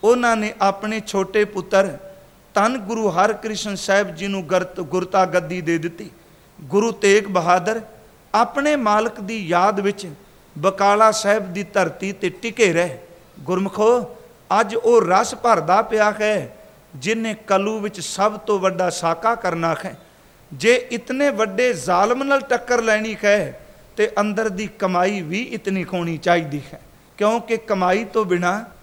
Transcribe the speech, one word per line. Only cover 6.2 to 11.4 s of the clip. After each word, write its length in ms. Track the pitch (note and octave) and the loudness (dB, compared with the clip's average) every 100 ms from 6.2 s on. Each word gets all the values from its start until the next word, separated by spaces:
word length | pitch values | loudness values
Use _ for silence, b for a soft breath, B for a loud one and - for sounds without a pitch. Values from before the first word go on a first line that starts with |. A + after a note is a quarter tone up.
| b b b - | b b b -20
ਗੁਰੂ 320 | C#3 F#3 A3+ | -2 0 0
ਤੇਗ 320 | - G3+ G3+ | 0 4 4
ਬਹਾਦਰ 560 | G3+ F#3 E3 F3+ F3+ A3+ G#3+ - - - - | 2 -2 2 2 2 -4 -8 -20 -20 -20 -4
ਆਪਣੇ 420 | G#3+ A#3+ C#4+ C#4+ D4+ | 0 0 0 0 0
ਮਾਲਕ 440 | A3+ G#3 A3+ A3 | 2 2 0 -6
ਦੀ 260 | G3 A3+ F3 | -8 -8 -2
ਯਾਦ 340 | E3+ F#3+ G3+ | 2 2 2
ਵਿੱਚ 320 | G3 G3+ F#3 D3 - - - - | -2 -4 -10 -14 -20 -20 -20 -2
ਬਕਾਲਾ 520 | F3 F#3+ G3 G#3 A3 | -2 2 2 6 4
ਸਾਹਿਬ 420 | G#3+ G3 G#3+ | 4 2 0